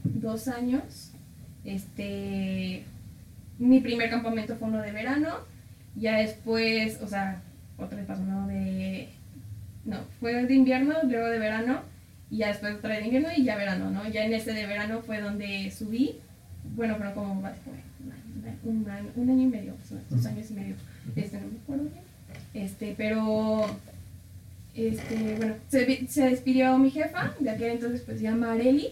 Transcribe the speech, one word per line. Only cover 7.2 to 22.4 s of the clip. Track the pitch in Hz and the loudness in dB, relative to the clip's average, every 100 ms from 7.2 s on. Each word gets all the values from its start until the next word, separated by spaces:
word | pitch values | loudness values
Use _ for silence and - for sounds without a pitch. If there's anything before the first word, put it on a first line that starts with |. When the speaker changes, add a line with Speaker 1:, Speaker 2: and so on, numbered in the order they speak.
| 196 90 - - - - | -2 -4 -10 -18 -18 -12
Speaker 1:
otra | 196 202 | -8 -8
vez | 196 | -6
pasó | 190 | -4
uno | 190 196 196 | -2 -2 -2
de, | 196 190 185 190 190 - - - - - - - - - | -2 -2 -2 -2 -4 -8 -16 -18 -16 -14 -12 -12 -10 -6
no, | 190 - - | -6 -8 -6
fue | 233 240 | -2 2
de | 247 | 6
invierno, | 269 262 254 277 320 269 | 8 8 6 4 4 2
luego | 233 233 | 2 2
de | 233 | 0
verano, | 214 220 240 285 - - - - - | 0 0 0 -2 -4 -16 -20 -20 -8
y | 214 | -2
ya | 208 | -2
después | 202 208 208 | -2 -4 -4
otra | 214 | -4
vez | 214 | -2
de | 220 | 2
invierno | 262 320 339 | 2 4 4
y | |
ya | 247 208 | 4 2
verano, | 196 185 190 | 0 0 0
¿no? | 190 214 | -2 -2
Ya | 214 | 0
en | 220 | 2
este | 220 226 | 0 0
de | 214 202 | -4 -4
verano | 208 208 226 | -4 -2 -4
fue | 226 214 | -4 -4
donde | 202 208 202 196 196 - | -4 -4 -4 -4 -6 -6
subí. | 214 233 285 - - - - - - 214 | -4 0 0 0 -14 -20 -18 -14 -10 -2
Bueno, | 226 208 | -2 -2
fueron | 202 | -4
como, | 202 202 196 | -4 -4 -4
¿cuánto | 190 - | -6 -10
fue? | - - - - | -14 -14 -16 -16
Un | - | -14
año, | - - - 226 - | -14 -12 -12 -10 -8
un | 226 220 202 | -4 -2 -2
año, | 202 208 240 | -6 -8 0
un | 247 | 4
año | 262 | 6
y | 262 | 4
medio, | 220 190 | 2 -6
más | - - | -12 -12
o | |
menos, | - - | -12 -2
dos | 123 | 0
Speaker 2:
Ujú. | 110 | 0
Speaker 1:
años | 107 - | -4 -6
y | |
medio. | 101 98 92 - - 135 117 | -8 -8 -10 -14 -14 -8 -4
Este, | 202 202 | -4 -6
no | 202 | -10
me | 220 | -10
acuerdo | - 277 | -6 -4
bien. | 302 - - - - - | -4 -8 -18 -20 -18 -18